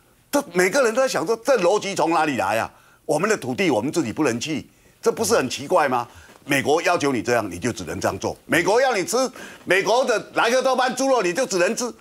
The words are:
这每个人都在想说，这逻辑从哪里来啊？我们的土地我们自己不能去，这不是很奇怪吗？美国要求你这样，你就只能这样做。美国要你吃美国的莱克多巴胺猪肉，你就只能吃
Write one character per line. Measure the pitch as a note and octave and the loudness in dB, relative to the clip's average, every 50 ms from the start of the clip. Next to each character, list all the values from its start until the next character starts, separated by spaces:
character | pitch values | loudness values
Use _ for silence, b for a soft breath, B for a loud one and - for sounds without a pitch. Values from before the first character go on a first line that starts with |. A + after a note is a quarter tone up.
| _ _ _ _ _ _ | _ _ _ _ _ _
这 | - C#4+ - - E3+ | -2 -2 -2 0 0
每 | F#3 F3+ F#3+ | 2 2 2
个 | - C#4+ | 4 2
人 | C4 A3 A3 | 2 2 2
都 | B3+ | 2
在 | C4+ C4 | 0 0
想 | - D3 D3+ F#3+ | 0 -2 -2 -2
说， | A3+ A3+ - | -4 -2 0
这 | C#4+ C#4 A3+ | 2 2 4
逻 | G#3+ G#3 G#3 G#3 | 4 4 2 2
辑 | - G3 F#3+ | 0 -2 -2
从 | E3 D3+ E3 | -2 0 0
哪 | E3 E3 D#3 | 2 2 2
里 | D#3 C3+ G#2+ | 0 0 0
来 | F#2+ F#2+ G#2+ A2+ | -2 0 0 -2
啊？ | G2+ D#2+ b b b b b b b | -2 -4 b b b b b b b
我 | - D3 D3+ | -2 0 0
们 | F3+ A3 | 2 0
的 | G#3 | 0
土 | - - A#2+ B2+ | -2 -2 -4 -4
地 | - G3+ E3+ | 0 0 2
我 | B2+ G#2 | 2 2
们 | G#2+ D3 | 0 0
自 | - E3+ | -2 -2
己 | C#3+ A2+ G2 | -2 -2 -2
不 | - D#3 | -2 0
能 | C3 - - | 0 0 -2
去， | - D3+ D#3+ A2+ - b b b b b b b | -4 -6 -6 -8 -8 b b b b b b b
这 | - A#3 | -2 -2
不 | A#3 - A3+ | -2 0 0
是 | F#3 A#3 | 0 2
很 | F3+ C3+ A#2+ | 0 0 -2
奇 | - - C#3 D#3 | -4 -8 -4 0
怪 | F#3 F3 D3+ C#3 | 2 2 2 2
吗？ | - B2 A#2 B B B B B B B - | 0 -2 -4 B B B B B B B -6
美 | - C#3+ C3 B2+ | -2 -2 0 2
国 | B2 D3 E3+ E3+ | 2 2 2 2
要 | F3+ F3 E3+ | 2 2 2
求 | C#3+ C#3+ | 2 0
你 | C3 A#2 | 0 0
这 | F#2+ A#2+ A#2+ | 0 0 0
样， | A#2 G#2+ G2 | 0 0 -2
你 | E2+ F2+ | -6 -4
就 | F2+ A#2+ | -4 -4
只 | G#2+ - F2+ | -4 -4 -6
能 | D2+ F2 F#2+ | -8 -6 -4
这 | F2+ G#2 | -2 -2
样 | E2+ F2 | -2 -2
做。 | - G2 D#2 - - | -4 -6 -6 -8 -6
美 | - C3 D#3+ F3 | -2 0 0 2
国 | F3+ G#3 A#3+ | 2 2 2
要 | C4+ B3+ A#3+ | 2 2 2
你 | G3 E3 | 0 -2
吃 | - G#3 B3 C4 A3 B B B B B B B | -2 -2 -2 -2 -2 B B B B B B B
美 | - F3 G3 F3+ | 0 0 2 2
国 | E3+ A3 B3 C4+ | 2 2 2 2
的 | A#3 A3+ G3+ E3+ - - | 2 0 -2 -4 -4 -2
莱 | D3 F3 A#3 | 0 0 2
克 | B3 C4 | 2 2
多 | B3+ C4 B3+ | 2 2 2
巴 | A#3+ B3+ | 2 0
胺 | C4 - | 0 -2
猪 | - C4+ C4+ | -2 0 0
肉， | C4 A#3+ | 2 2
你 | G3 F3 F3 | 0 0 -2
就 | B3 C4 | -2 -2
只 | - G3 F3+ | -2 0 0
能 | F3 G3+ A#3 | 0 0 0
吃 | - B3+ A#3 - - | -2 -6 -8 -10 -12